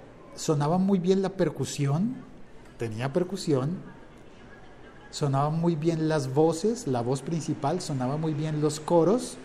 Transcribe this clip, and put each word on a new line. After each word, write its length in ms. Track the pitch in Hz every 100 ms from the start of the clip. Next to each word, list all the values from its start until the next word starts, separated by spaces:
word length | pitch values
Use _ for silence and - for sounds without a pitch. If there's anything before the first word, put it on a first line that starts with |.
| - - -
sonaba 440 | - - 151 143 180
muy 200 | 190 196
bien 240 | 175 190
la 80 | 190
percusión, 840 | - 175 - 131 - 143 143 220 262 - - - - - -
tenía 340 | 117 110 131
percusión, 640 | 139 180 196 - 139 135 185 - - - - - - - - - - - - -
sonaban 500 | - 147 135 147 160
muy 160 | 170 165
bien 320 | 165 165 156
las 260 | 156 135
voces, 540 | 131 160 160 208 233 -
la 120 | 127
voz 220 | 117 135
principal, 580 | - 165 143 147 139 175
sonaba 360 | - 139 127 151
muy 180 | 160
bien 260 | 147 156 151
los 200 | 147 147
coros. 560 | - 175 160 233 247 -